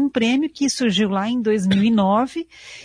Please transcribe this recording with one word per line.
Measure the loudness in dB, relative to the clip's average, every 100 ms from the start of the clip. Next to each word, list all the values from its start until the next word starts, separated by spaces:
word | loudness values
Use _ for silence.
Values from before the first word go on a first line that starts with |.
| 0
um |
prêmio | 0 0 0 -2
que | -2 -4
surgiu | 0 -2 0 0
lá | -2 -2
em | -2
dois | 0 0 2
mil | 2
e | 2
nove, | 2 2 2 0 -6 -12 -16 -20 -20